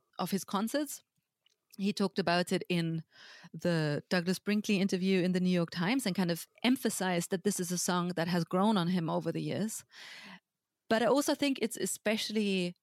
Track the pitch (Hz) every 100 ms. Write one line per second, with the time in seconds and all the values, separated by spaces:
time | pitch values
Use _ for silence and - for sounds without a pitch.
0 | _ - 175 196 - 196 226 277 302 -
1 | _ _ _ _ _ _ _ - 196 208
2 | 196 - 175 175 180 180 - 175 165 165
3 | - - - - - 165 175 165 156 147
4 | - 185 170 180 - 208 202 202 196 190
5 | 185 190 180 180 180 180 165 - 175 262
6 | 233 180 175 170 - _ 226 262 226 -
7 | 185 175 170 190 202 196 175 180 - 180
8 | 175 180 170 175 165 185 202 214 170 185
9 | 160 175 165 165 151 - 220 - - -
10 | - - 214 185 _ _ _ _ - 226
11 | 233 269 294 294 285 269 226 - 196 -
12 | - 214 - 214 202 190 175 175